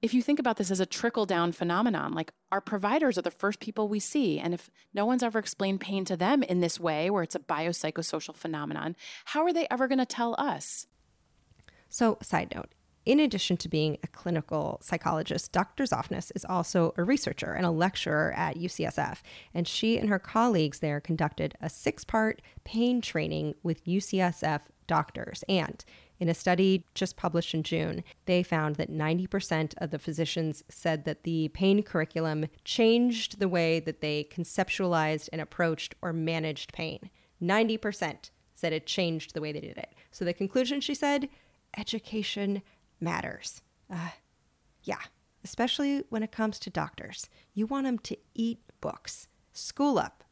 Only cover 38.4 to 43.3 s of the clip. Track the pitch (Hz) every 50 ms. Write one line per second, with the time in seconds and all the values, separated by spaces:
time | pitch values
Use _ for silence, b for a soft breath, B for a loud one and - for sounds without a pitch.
38.4 | _ _ _ - - 170 160 156 151 - - - 185 170 165 160 156 - - 160
39.4 | 151 151 147 151 160 - - - - - _ b b b _ - 196 175 175 -
40.4 | 196 190 - 254 254 240 285 285 269 - 294 - - 285 285 285 262 277 b b
41.4 | b b b b b _ - - 214 - - 226 - - - 220 202 - - 208
42.4 | 202 202 202 196 196 b b b b _ _ _ - 165 170 156 - -